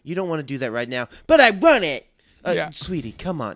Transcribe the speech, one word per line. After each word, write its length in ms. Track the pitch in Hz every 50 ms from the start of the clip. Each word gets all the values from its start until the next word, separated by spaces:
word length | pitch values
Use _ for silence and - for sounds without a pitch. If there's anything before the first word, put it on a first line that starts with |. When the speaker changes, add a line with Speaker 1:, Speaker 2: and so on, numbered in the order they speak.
| -
Speaker 1:
You 120 | 139 170
don't 160 | 180 190 180
wanna 140 | 165 156 147
do 120 | 131 139 131
that 140 | 127 120 110
right 160 | 120 120 120
now." 200 | 127 123 123 - - - -
"But 140 | - 311 311 269
I 80 | 233
want 340 | 208 190 190 330 302 247 190
it." 220 | 156 139 117 - _ _ _ _ _ _ _ -
Uh, 100 | - 175
Speaker 2:
Yeah. 140 | 170 160 156
Speaker 1:
sweetie, 420 | 156 - - - 185 160 127 113 -
come 280 | - - 180 185 151
on. 140 | 123 104 92